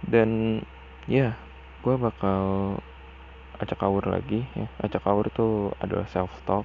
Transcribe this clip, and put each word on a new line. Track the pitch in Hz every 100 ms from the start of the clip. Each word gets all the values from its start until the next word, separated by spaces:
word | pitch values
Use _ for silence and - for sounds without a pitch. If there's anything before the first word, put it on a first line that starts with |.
| -
Dan | 117 110 113 110 110 - - - - -
ya, | 127 127 117 - - - -
gua | 127 127
bakal | 120 - 98 95 95 98 98 101 - - - - - - - -
acak | - -
awur | 98 98 104
lagi | 92 90 107 123
ya. | - 107 -
Acak | 104 101
awur | - 101 104
itu | - 113 107 101 -
adalah | 95 95 101
self | 92 92 - -
talk | 98